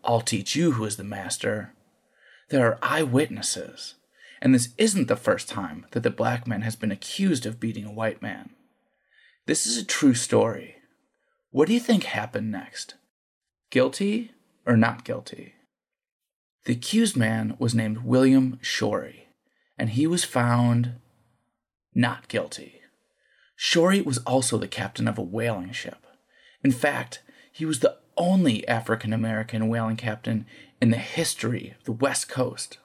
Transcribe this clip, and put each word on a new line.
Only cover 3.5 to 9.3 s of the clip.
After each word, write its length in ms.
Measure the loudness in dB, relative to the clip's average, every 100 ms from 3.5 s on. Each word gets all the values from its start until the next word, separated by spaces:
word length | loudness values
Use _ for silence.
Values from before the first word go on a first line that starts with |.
| -6 -10 -14 -18 -18 _ _ -20 0
and 140 | 4
this 160 | 4 2 0
isn't 300 | 2 2 0
the 80 | 0
first 340 | 0 0 -2
time 340 | -8 -8 -12 -8
that 120 | -2
the 60 | -2
black 380 | 0 -2 -2 -4
man 160 | -2
has 140 | -4 -4
been 160 | -4
accused 520 | -4 -8 0 0 2
of 160 | -2 -4
beating 240 | -6 -6
a 80 | -10
white 300 | -4 -4 -4
man. 300 | -10 -10 -16 _ _ _ _ _ _ _ _